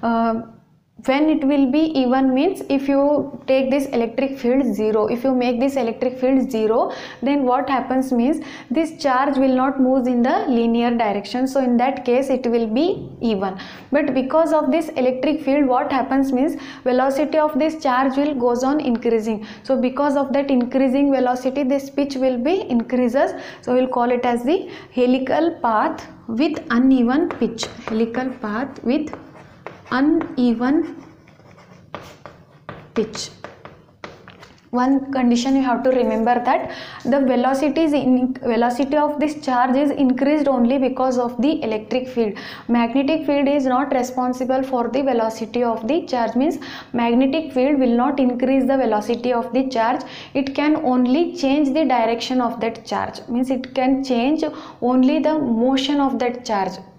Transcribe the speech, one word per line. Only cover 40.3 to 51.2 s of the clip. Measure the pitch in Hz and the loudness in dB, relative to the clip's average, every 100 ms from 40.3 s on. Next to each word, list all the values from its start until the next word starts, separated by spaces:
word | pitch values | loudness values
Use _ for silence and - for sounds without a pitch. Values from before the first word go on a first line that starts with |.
| 302 277 | 2 2
only | 254 233 277 | 2 2 2
because | 254 262 262 247 | 0 0 0 0
of | 240 240 | -2 0
the | 269 320 | 0 0
electric | 226 214 214 254 254 | -2 -4 -4 -6 -4
field. | 240 220 - - - - | -2 -2 -4 -14 -14 -2
Magnetic | 233 233 262 277 320 311 | 0 2 0 0 0 0
field | 285 277 | 0 2
is | 285 269 | 2 2
not | 254 277 | 0 0
responsible | 269 254 254 247 254 254 262 | -2 -2 -2 -2 -2 -2 -2
for | 269 254 240 | 0 -2 -2
the | 247 | 0
velocity | 269 233 220 220 220 240 | 0 0 -2 -4 -6 -2
of | 240 226 220 | 0 -2 0
the | 330 - | -2 0
charge, | 269 226 240 | -2 0 0
means | 294 - - - - | 0 -2 -8 -16 -8
magnetic | 240 233 240 269 320 311 | -2 2 4 2 0 -2
field | 254 262 285 | 0 2 2
will | 254 233 | 2 2
not | 254 285 | 2 2
increase | 247 240 254 269 254 | 0 2 2 2 2
the | 269 | 2
velocity | 240 208 214 233 247 | 2 0 -2 -2 0
of | 240 233 | -2 0
the | 240 269 | -2 0
charge. | 226 226 302 - - - | 0 0 -2 -6 -16 -6
It | 269 277 269 | -4 -2 0
can | 294 311 | 2 2
only | 254 254 247 262 | 2 2 2 2